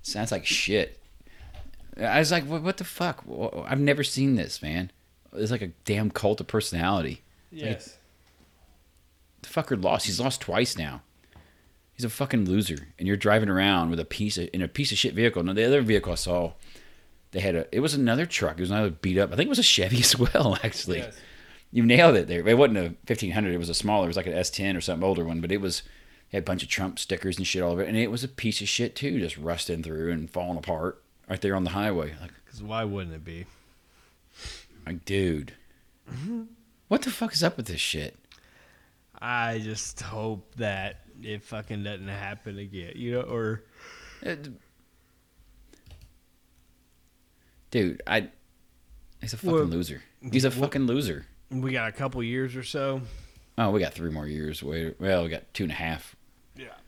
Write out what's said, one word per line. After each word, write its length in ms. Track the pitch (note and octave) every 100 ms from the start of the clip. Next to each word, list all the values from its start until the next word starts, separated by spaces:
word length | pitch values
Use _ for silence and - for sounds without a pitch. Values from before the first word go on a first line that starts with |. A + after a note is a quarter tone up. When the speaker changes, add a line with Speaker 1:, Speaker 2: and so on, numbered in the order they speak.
Speaker 1:
Sounds 280 | - G#2 A2+
like 140 | F#2+ -
shit. 560 | - - G2+ - - - - - - - - - - - -
I 200 | A2+ B2
was 100 | D#3
like, 120 | E3+ C#3
"What, 160 | D#3+
what 160 | E3 F#3+
the 60 |
fuck? 400 | F3+ - F3 - -
Wha-, 400 | B1 G2+ - -
I've 120 | C3+
never 240 | C#3+ C#3+
seen 320 | C#3 - C#3 B2
this, 260 | D2 -
man." 300 | D2+ D#2+ F2+ _ _ _ _
It's 160 | - G#2+
like 100 | A#2+
a 80 | G2 - -
damn 260 | G#2 G#2+
cult 280 | - G2+ G#2+
of 60 | -
personality. 760 | A2 - E2+ F2 G2 D2+ - _ _ _
It's 100 | D#3+
like, 100 | D3
Speaker 2:
Yes. 260 | A2 - - _ _ _ _ _ _ _ _ _ _ _ _ _ _
Speaker 1:
the 60 | -
fucker 320 | - D3+ A#2
lost. 220 | F2+ - -
He's 140 | F2+
lost 220 | B2+ -
twice 360 | - F2+ B2 -
now. 240 | D2+ B1+ _ _ _ - - _ _ _ _
He's 100 | - A#2+
a 40 |
fucking 360 | - C#3 B2 F#2+
loser. 440 | F#2+ F#2 D2+ D2 -
And 80 | F2+
you're 80 | G2+
driving 320 | G#2 G#2+ G#2
around 400 | F#2 G2 F#2 E2
with 100 | E2+
a 60 | E2
piece 320 | - G#2+ G2+
of, 120 | E2
in 80 | F#2
a 60 | F2
piece 240 | - C#3+
of 60 | G#2
shit 160 | A#2 D#2+
vehicle. 260 | A#2 F#2
Now, 100 | F2
the 120 | G2 A#2
other 160 | C#3+
vehicle 300 | A#2 G#2 F#2
I 40 | E2+
saw, 360 | - F2 E2 - - - - - - - _
they 80 | F#2+
had 160 | F#2+ E2+
a, 100 | - A2
it 40 |
was 140 | D3
another 320 | C#3+ B2 A#2+ E3+
truck. 320 | - G2 D#2+
It 40 |
was 100 | F2+
another 180 | G#2 G#2
beat 260 | D#2 F#2 F#2
up. 140 | G2
I 40 | -
think 100 | G#3+
it 20 |
was 100 | B3+
a 40 |
Chevy 360 | - - F#2+ A#2+
<laughs> 20 |
as 160 | A2+ A2+
well, 380 | A#2+ - C3+ F#2
actually. 360 | - - - F2
Speaker 2:
Yes. 160 | - - - - - - -
Speaker 1:
You 120 | A#2+ A#2
nailed 300 | B2 E3+ A2+
it 100 | D#2+
there. 180 | F2 E2+
It 100 | A#2
wasn't 200 | C#3 G#2
a 180 | E2+ E2 -
fifteen 260 | A2 G2
hundred. 220 | F2+ G2+
It 40 | F2
was 120 | E2+
a 40 |
smaller. 320 | E2 G#2 G#2 F2
It 20 |
was 80 | E2+
like 100 | F2+
an 60 |
S 160 | E2+ F2+
ten 260 | - G2 F2+
or 40 |
something, 240 | E2+ E2+ F#2
older 180 | F2+ E2
one. 160 | E2
But 100 | E2
it 80 | G2+
was, 180 | F#2+ E2+ - - - - _
it 60 | G2+
had 60 |
a 20 | F2
bunch 180 | F#2
of 60 | -
Trump 300 | - F#2+ -
stickers 380 | - F#2 F#2+ F2+
and 100 | F#2
shit 160 | F#2
all 80 | F2
over 100 | F2
it. 40 | F#2+
And 80 | A2
it 140 | A2+
was 120 | A#2
a 40 | C3
piece 320 | - A#2 -
of 60 | G2+
shit, 260 | - A#2+ -
too, 240 | C#3 C3
just 180 | E2+ D2
rusting 440 | D2+ E2+ - E2+
through 280 | D#2+ D#2+ E2
and 180 | E2+ D#2+
falling 280 | F2+ F2 F2
apart 440 | D#2+ E2 F2 - _ _ _
right 140 | F#2
there 140 | G2+ F#2+
on 80 | F2+
the 60 |
highway. 420 | F#2+ G#2+ F2+ D2+ D#2
Like, 100 | E2+ - -
Speaker 2:
'Cause 120 | -
why 200 | G#2 A2 A2
wouldn't 300 | G2 F2+ D#2+
it 100 | D#2+
be? 200 | E2 F#2 - _ _ _ _ _ _ _ - - - - - -
Speaker 1:
like, 180 | F2 -
dude, 480 | G2 F#2 D#2 C#2 - _ _ _ _ -
Speaker 2:
Mm-hmm. 340 | B2+ E3 A#3 A3+ - _ _ _
Speaker 1:
what 140 | A#3+
the 80 | C4
fuck 240 | - A3
is 100 | -
up 140 | E3+ -
with 80 | A#2
this 160 | D#2+
shit? 340 | - D#2 D2 - _ - _ _ - _ _ _ _ -
Speaker 2:
I 400 | A#2+ A#2+ A#2 A2+
just 360 | A2 G#2+ - -
hope 540 | A2 A2 A2 G#2+ - -
that 460 | G#2+ G2 G2 G2+ - -
it 200 | G#2+ G#2+
fucking 400 | - A2 G#2+ G#2+
doesn't 240 | G2+ G2+ F#2+
happen 500 | G2 G2+ G#2 - G2+
again, 340 | G2+ F#2+ E2+ -
you 180 | A#2+
know, 80 | A#2+
or 420 | B2+ A#2 A2+ A2 - - - - - - -
Speaker 1:
Uh, 100 | D#3+
d-, 160 | C#3+ - _ _ _ _ _ _ _ _ _ - - - - - - _ _ _ _ _ _ _ _ _ _ _ _ _ _ _ _
dude, 300 | - F#2 - -
I, 220 | A2 - - _ _ _ _ _ - - -
he's 120 | A2
a 40 | A2+
fucking 140 | F#3
Speaker 2:
Well, 100 | E3 D3
Speaker 1:
loser. 380 | E2+ E2+ C#2 - _ B2+
He's 140 | B2 B2+
a 40 |
Speaker 2:
well, 100 | A#2+
Speaker 1:
fucking 220 | C#3+ C#3 C3
loser. 400 | B2+ B2+ D2 - - -
Speaker 2:
We 200 | C3 C3
got 180 | B2+ A2+
a 20 |
couple 300 | G#2 C3+ B2
years 320 | A#2 B2+ C3 B2+
or 80 |
so. 380 | A#2+ D3 C3+ C3+ A#2+ - - - - -
Speaker 1:
Oh, 120 | A2
we 80 | G#2
got 140 | D#2+
three 180 | - E2
more 160 | D#2 D2+
years. 340 | D2+ D2+ D#2
Wait, 360 | C#2+ D#2+ D#2+ -
well, 240 | F#2+ F#2
we 60 | E2+
got 240 | D#2+ -
two 100 | -
and 80 | F#2
a 40 | D2
half. 400 | E2 D#2 - - - _ _ -
Speaker 2:
Yeah. 120 | B2 -